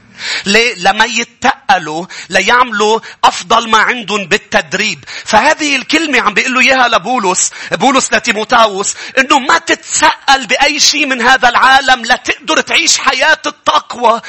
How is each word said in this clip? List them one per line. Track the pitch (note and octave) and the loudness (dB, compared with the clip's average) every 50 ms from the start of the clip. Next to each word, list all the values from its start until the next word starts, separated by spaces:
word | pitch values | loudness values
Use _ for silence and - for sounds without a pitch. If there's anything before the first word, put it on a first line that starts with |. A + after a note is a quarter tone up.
| _ - - - - - - - - | _ -20 -20 -14 -10 -8 -8 -6 -2
ليه؟ | G3 G3+ A3 A#3 A#3+ G3+ | -2 0 0 0 0 -2
لما | F3 F3 G3 F#3+ F3+ A3 | -2 -2 0 0 0 0
يتقلوا، | A#3+ A3+ A3+ A#3 - _ _ - B3 - - - - G3 F#3 D#3+ D#3 D#3 E3 F3+ - - - - - | -2 -2 -4 -6 -8 _ _ -4 -4 -4 -2 0 0 0 0 0 -4 -6 -6 -8 -10 -12 -16 -10 -4
ليعملوا | G3 F#3+ G3 G#3 A#3+ B3 C4 B3 G#3+ G3+ G#3+ G#3+ A3 A3 - - - - - | -2 -2 0 2 2 2 2 2 0 0 0 2 0 0 -2 -6 -6 -2 0
أفضل | - - - F#3 E3+ A#3 A3+ A3+ A3 | 0 0 -2 -2 -2 0 0 0 2
ما | A3 A3 | 2 2
عندهم | F#3+ F#3 A#3+ B3 A3 E3+ G#3 G#3 G3 | 2 2 -2 -4 -6 -6 -6 -6 -4
بالتدريب. | D3+ F#3+ G#3+ - - - G3+ F3+ C#3+ E3+ F#3 G#3+ G#3+ E3+ C#3 A2 - - - - | -2 -4 -4 -2 -2 -2 -2 -2 -2 -4 -4 -4 -4 -6 -8 -12 -16 -16 -14 -4
فهذه | - - G#3 A#3+ D4+ D#4 - D#4 D4 C#4 | 0 2 2 2 2 0 0 -2 -2 -2
الكلمة | C4 A#3 - - D#4+ E4 D#4 C4+ A#3 | -4 -2 -2 -2 -2 0 0 2 4
عم | G3+ G#3 G3 | 4 4 2
بيقول | A3+ A#3 C4 B3 | 2 0 0 2
له | B3+ | 2
إياها | A#3+ C4 C4 C4 B3 A#3+ | 2 4 4 4 2 2
لبولس، | A3+ G3+ E3+ A3 B3+ B3 G3+ F#3 F#3 - - - - - - - | 2 0 0 -2 -2 -2 0 0 0 0 -2 -4 -4 -8 -10 -6
بولس | - E3 G3+ C4 C4+ C4 - - A#3+ | -4 0 0 2 2 2 0 0 -2
لتيموثاوس، | G#3+ - A#3+ G#3+ G#3+ G#3+ - B3 A#3 A3+ G#3+ G3 F#3+ G3 - - - - - - C4 | -2 0 -2 -4 -4 -2 0 2 2 2 2 0 -2 -4 -4 -6 -8 -10 -6 -2 -2
إنه | C4 C4+ D#4 C#4 | 0 2 0 0
ما | A#3+ D#4 E4+ E4 | 0 0 -2 0
تتسقل | - - D#4 - - - - - D4 - - - - - C4+ C4+ B3 F3+ | 0 -2 -4 -4 -4 -6 -2 0 2 2 0 0 0 0 0 0 0 -2
بأي | B3 - C4+ D4 D4+ D4 | -2 0 2 0 2 2
شيء | - - D4 D4 D4+ | 0 0 0 0 -2
من | C4+ C4 B3 | -2 -2 0
هذا | A3+ C4 C4 B3+ B3+ A#3+ | 2 2 2 4 4 2
العالم | A#3 G#3 A3 C4 C4+ C4+ C4+ C4 C4 A#3+ A3+ | 2 4 4 4 4 4 2 2 0 0 0
لتقدر | A#3 B3 A#3 - - - - C#4+ B3+ D#4+ C#4 | -2 -2 -2 -2 -4 -8 -6 -4 -4 -2 -2
تعيش | - - A#3+ C#4+ E4 C#4 - - | -2 -2 -2 -2 0 0 -2 0
حياة | - C4 C4+ B3+ C#4 D#4 D4+ - - | 0 -2 0 2 2 2 2 2 0
التقوى. | D4+ - _ - - - - - - - A#3 A#3+ A3 A3+ A3 - | -6 -10 _ -2 -2 0 0 -2 -4 -6 -2 0 0 0 0 -2